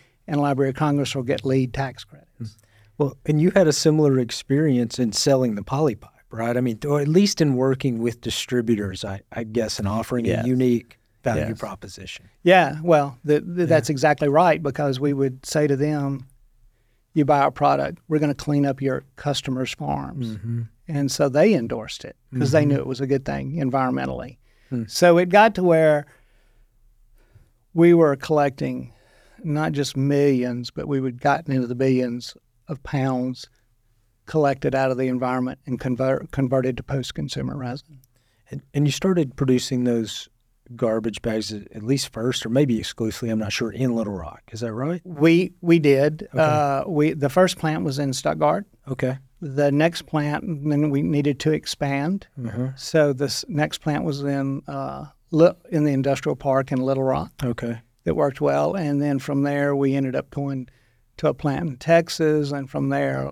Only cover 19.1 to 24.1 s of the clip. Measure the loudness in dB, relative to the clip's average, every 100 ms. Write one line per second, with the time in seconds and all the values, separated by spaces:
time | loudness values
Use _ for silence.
19.1 | -8 -4 -4 -4 -6 -6 -6 -6 -6 -6
20.1 | -8 -8 -8 -6 -6 -8 _ -8 -4 -2
21.1 | 0 0 4 4 4 0 -6 -10 -14 -16
22.1 | -18 -8 -2 2 4 4 2 -2 -4 -2
23.1 | -2 -2 -6 -6 -4 -2 0 0 -2 -4